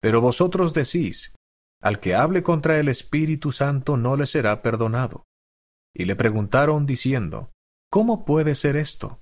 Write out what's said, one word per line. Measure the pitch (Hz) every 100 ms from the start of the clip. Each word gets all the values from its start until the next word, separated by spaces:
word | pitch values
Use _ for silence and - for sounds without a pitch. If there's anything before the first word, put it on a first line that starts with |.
Pero | 110 113
vosotros | 123 120 180 185 175
decís, | 156 135 175 120 - - - _ _ _ _
'Al | 104 101
que | 95
hable | 92 147 185
contra | 175 165 143 156
el | 147
Espíritu | 123 - 147 156 156 151
Santo | 127 139 143 131 139
no | 117 139
le | 143
será | 156 110 104
perdonado'". | 117 110 113 117 123 - _ _ _ _ _ _ _
Y | -
le | 90
preguntaron | 98 113 107 101 127 147 151 143
diciendo, | 127 131 131 90 110 - - _ _ _
"¿Cómo | - - -
puede | - 151 151
ser | 143 147 143
esto?". | 151 - 101 -